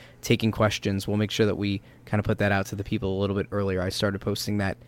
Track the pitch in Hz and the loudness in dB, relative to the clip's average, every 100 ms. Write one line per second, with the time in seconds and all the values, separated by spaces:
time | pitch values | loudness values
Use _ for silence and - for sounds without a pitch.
0 | - - - 117 113 - 107 - 104 98 | -18 -16 0 2 2 2 2 2 -2 -2
1 | 101 104 104 - 107 92 101 98 - - | -2 0 0 2 2 2 -2 -2 -6 -20
2 | - 107 98 104 101 98 95 101 101 110 | -4 -2 0 2 2 2 0 -6 -4 -2
3 | 98 95 98 101 95 101 98 92 92 - | -2 0 0 0 -2 -2 0 0 -2 0
4 | 104 98 - 101 - 104 98 - | -2 0 -2 -4 -2 0 -2 -4